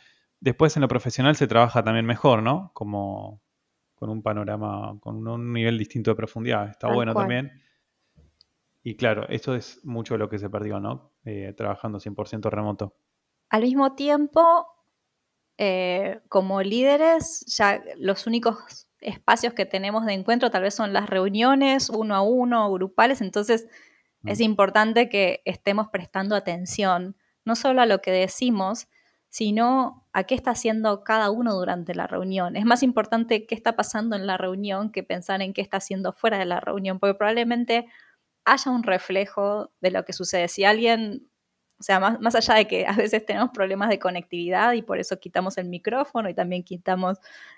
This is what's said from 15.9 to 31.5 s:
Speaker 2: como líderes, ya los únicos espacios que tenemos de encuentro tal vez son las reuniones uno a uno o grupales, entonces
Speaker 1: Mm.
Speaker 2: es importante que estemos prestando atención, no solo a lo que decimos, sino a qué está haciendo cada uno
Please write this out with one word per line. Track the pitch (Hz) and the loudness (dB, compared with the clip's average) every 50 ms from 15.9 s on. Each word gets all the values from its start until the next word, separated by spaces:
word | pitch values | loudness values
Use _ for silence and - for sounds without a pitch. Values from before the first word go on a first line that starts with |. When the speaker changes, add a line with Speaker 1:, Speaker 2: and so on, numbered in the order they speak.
| 180 190 196 196 196 226 - _ | -2 -2 -2 -4 -6 -10 -10 _
Speaker 2:
como | - 190 190 190 196 196 | 0 0 2 2 0 -2
líderes, | 190 202 220 240 262 277 285 294 320 330 330 320 - - - - - | -2 0 0 2 4 4 4 4 4 4 4 2 0 -4 -8 -10 -8
ya | - - - 214 202 208 - - - - | -8 -2 2 2 2 2 0 -6 -12 -12
los | - - 190 196 - - | -4 -2 -2 -2 -2 -2
únicos | 226 233 240 233 240 226 - - - - - - _ _ _ | -2 -2 0 0 0 -2 -2 -8 -20 -20 -20 -20 _ _ _
espacios | - 220 - - - - - - - 240 233 | -12 -10 -10 -4 0 0 2 2 0 -2 -2
que | - 185 | -4 -4
tenemos | - - 190 190 202 208 220 226 | -2 -4 -4 -4 -2 -2 -2 -2
de | 214 196 | -2 -2
encuentro | 190 190 226 233 247 254 233 | -2 0 0 2 2 2 2
tal | - 185 | 2 0
vez | 190 202 - | 0 0 0
son | - 220 202 | -2 -2 -2
las | 196 196 208 - | 0 -2 -2 0
reuniones | 196 185 185 202 196 214 233 262 277 269 277 269 269 269 - - | 0 0 0 0 2 4 4 4 6 6 4 4 2 2 0 -2
uno | 214 220 220 214 202 | -2 -2 -2 0 0
a | 196 | 2
uno | 196 214 247 254 247 247 240 226 214 | 2 4 4 2 2 2 2 2 2
o | 202 | 0
grupales, | 190 180 190 190 - - 226 254 269 - | 0 -2 -2 -2 2 4 4 4 4 0
entonces | 208 185 - 208 208 240 226 226 226 - - - - _ _ _ _ _ _ _ | -2 -2 -2 -2 2 2 0 0 0 -8 -20 -20 -20 _ _ _ _ _ _ _
Speaker 1:
Mm. | - - | -8 -6
Speaker 2:
es | 208 214 | 0 2
importante | 233 220 208 208 196 190 202 214 214 220 214 233 247 240 | 2 2 4 4 4 4 6 4 4 4 4 2 2 2
que | - 202 190 175 - - - | 2 2 2 2 0 -2 -4
estemos | 196 180 - _ 202 196 214 214 - | -6 -6 -2 _ 0 0 0 -2 -4
prestando | - 185 170 - - 190 190 202 214 | -6 -8 -8 -6 -6 -4 -2 0 -2
atención, | 196 - 180 170 175 185 - - - 202 190 175 175 180 190 - - _ _ _ _ _ | -2 -2 -4 -6 -6 -6 -8 -4 -2 0 2 2 0 -2 -6 -12 -16 _ _ _ _ _
no | 226 233 | -4 -2
solo | 226 - 269 254 254 | 0 2 2 4 4
a | 240 | 6
lo | 226 196 190 | 4 4 2
que | - 190 | 2 0
decimos, | 185 185 185 185 - - 254 247 226 196 190 190 233 - - - _ _ _ _ _ _ _ _ - | 2 2 2 0 -2 -2 0 0 0 0 0 -2 -4 -6 -10 -16 _ _ _ _ _ _ _ _ -8
sino | - 220 208 208 220 233 247 262 262 247 - - - _ _ | -4 -2 0 2 2 2 2 2 2 0 -2 -6 -12 _ _
a | - 190 | -4 -4
qué | 190 - 262 | -2 0 -2
está | 254 - 262 | -2 -2 -4
haciendo | 226 - - 220 220 220 220 214 202 202 | -4 -2 -2 -2 -2 0 0 0 -2 -2
cada | - - 220 220 214 202 | -2 0 0 2 2 0
uno | 220 233 247 226 | 0 0 -2 -2